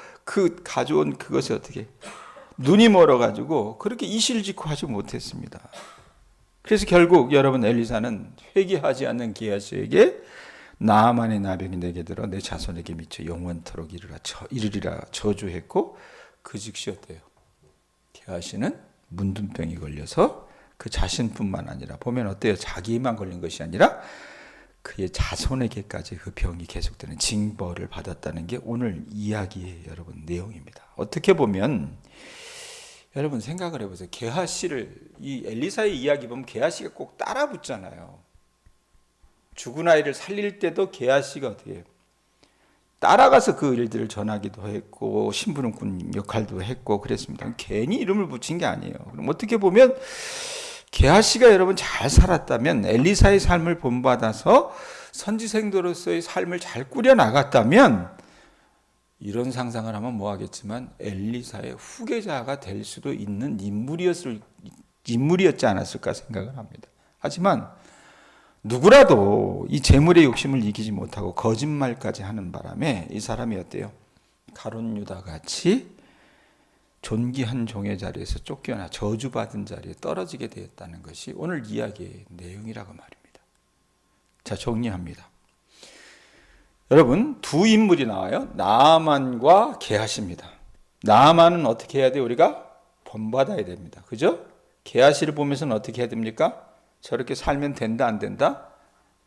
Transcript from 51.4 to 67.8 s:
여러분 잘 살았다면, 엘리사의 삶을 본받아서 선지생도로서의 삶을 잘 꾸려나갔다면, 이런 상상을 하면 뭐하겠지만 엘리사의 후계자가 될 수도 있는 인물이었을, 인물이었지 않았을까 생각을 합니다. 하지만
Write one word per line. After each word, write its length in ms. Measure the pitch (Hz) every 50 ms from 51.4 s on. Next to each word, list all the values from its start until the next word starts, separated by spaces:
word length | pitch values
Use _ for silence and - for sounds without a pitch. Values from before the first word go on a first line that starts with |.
| 247 233 208
여러분 220 | 185 185 185 196
잘 340 | - - - - - - 139
살았다면, 760 | 240 - - - 175 156 - - 123 131 123 160 170 113 98
엘리사의 560 | 92 107 117 135 180 202 - - 196 202 196
삶을 380 | 147 185 180 170 160 170 170 170
본받아서 920 | - 131 120 127 123 131 123 117 117 110 107 - - 170 214 285 349 - - - - - - - - -
선지생도로서의 1120 | - - - - 214 220 226 214 214 220 214 208 190 190 175 180 175 175 - 175 170 170 170
삶을 380 | - - 185 160 170 175 175
잘 280 | - - - 117 135 -
꾸려나갔다면, 1300 | - 269 220 254 262 240 254 110 113 143 135 - - 127 110 117 156 233 277 180 117 92 87 90 - - - - - - _ _ _ _ _ _ _ _ _ _ _ _ _ _ _ _
이런 320 | - 101 101 117 123 131
상상을 420 | 123 127 123 120 117 113 110 113 107
하면 220 | 104 107 127 120
뭐하겠지만 800 | 104 98 104 101 95 107 104 - - - 101 110 123 127 - - -
엘리사의 720 | - 104 98 95 101 110 120 123 120 - - 104 117 127 127
후계자가 880 | - - - - - 233 220 - 233 202 202 151 127 113 131 139 -
될 240 | - 95 95 104 104
수도 280 | - - - - 143 -
있는 460 | - 104 101 104 98 123 147 - 98
인물이었을, 840 | 98 101 101 104 117 135 160 170 180 180 170 175 - 135 113 107 - _ _ _ - - - - _ _ _ _ _ -
인물이었지 580 | 117 117 135 151 180 180 190 165 - - 139
않았을까 460 | 117 98 92 92 - - 101 - - -
생각을 440 | - - - 110 92 92 120 135
합니다. 320 | 131 107 - - - - _ _ _ _ _ _ _
하지만 500 | - - - 175 175 196 165 110 101 - - -